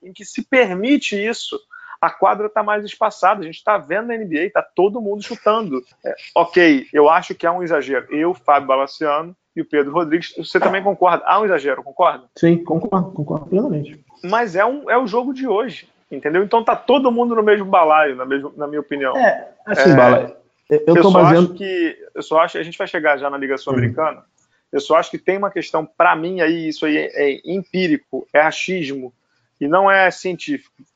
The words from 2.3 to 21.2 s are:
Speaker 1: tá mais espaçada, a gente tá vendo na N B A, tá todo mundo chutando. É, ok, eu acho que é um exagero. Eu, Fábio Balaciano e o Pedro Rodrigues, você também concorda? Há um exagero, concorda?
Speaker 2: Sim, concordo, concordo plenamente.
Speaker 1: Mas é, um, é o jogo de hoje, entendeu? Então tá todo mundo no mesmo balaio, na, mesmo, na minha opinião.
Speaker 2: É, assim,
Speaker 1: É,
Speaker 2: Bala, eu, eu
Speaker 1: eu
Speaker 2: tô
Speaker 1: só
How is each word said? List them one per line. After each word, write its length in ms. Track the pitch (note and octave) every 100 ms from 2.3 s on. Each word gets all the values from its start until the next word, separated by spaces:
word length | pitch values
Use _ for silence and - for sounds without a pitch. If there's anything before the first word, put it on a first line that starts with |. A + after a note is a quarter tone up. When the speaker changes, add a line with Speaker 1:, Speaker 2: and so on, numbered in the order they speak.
| G3+ G#3+
Speaker 1:
tá 160 | G#3+
mais 200 | G#3 G#3
espaçada, 580 | G#3 - G#3+ - F#3 G#3
a 20 |
gente 180 | D#3+ E3
tá 160 | - G3+
vendo 300 | C#3+ F#3+ A#3+
na 80 | A3+
N 80 |
B 220 | G3+ D3 F#3+
A, 140 | E3
tá 80 | -
todo 260 | - G3 A#3+
mundo 220 | G3+ G#3
chutando. 580 | - A#3 G#3 A3 G3+ B2+ - _
É, 120 | B2 G#2+ -
ok, 540 | - E3+ F3+ E3+ C3+ -
eu 160 | D3 D3
acho 280 | E3+ E3+ F#3
que 100 | E3+
é 40 |
um 100 | F3+
exagero. 500 | F3 D#3 B2+ C3 -
Eu, 220 | D3 E3+
Fábio 320 | F3+ - C#3+ C3+
Balaciano 680 | C3+ C3+ - D#3 D3 E3+ F#3 _
e 60 | D#3+
o 40 |
Pedro 280 | D3+ D3 C#3
Rodrigues, 420 | D#3 D#3+ E3+ - -
você 220 | D#3+ F#3
também 240 | F#3+ F#3+
concorda? 400 | G3 F#3+ F3+ E3
Há 140 | - F#3
um 60 |
exagero, 400 | G#3 E3 C#3 C3
concorda? 400 | C#3 D#3+ E3+ C3+ - -
Speaker 2:
Sim, 280 | E3+ E3+
concordo, 480 | E3+ D#3+ G#3 F#3+ F3
concordo 340 | - D3 D#3 D3
plenamente. 580 | F#3+ C4+ D3+ D3 D3+ _ _
Speaker 1:
Mas 300 | F3 A3 A#3
é, 100 | F3
um, 240 | A3 C#4+ C4
é 80 | A#3
o 80 |
jogo 300 | A#3+ A#3 B3+
de 140 | C4 C4
hoje, 400 | G3 B3 - - _ _
entendeu? 340 | C#3 D3 E3+
Então 180 | G3+ A#3
tá 140 | A3+ A3+
todo 340 | - C#4 C4
mundo 240 | A#3 A#3+
no 80 | A3+
mesmo 240 | G#3+ G#3 F#3+
balaio, 480 | F#3+ D#3 D#3 D3+
na, 100 | B2+
mesmo, 280 | C3 C#3 C#3+ D3
na 120 | D3
minha 120 | D3
opinião. 360 | C#3 C#3+ C3 C3
Speaker 2:
É, 360 | G#3+ - - _ G#3
assim, 240 | F3 C#3
Speaker 1:
É, 40 | C3+
Speaker 2:
Bala, 400 | B2 A#2+ - - _ _ -
eu, 80 | D3+
eu 60 | D3+
Speaker 1:
eu 160 | E3+
Speaker 2:
tô 80 | G3
Speaker 1:
só 120 | F#3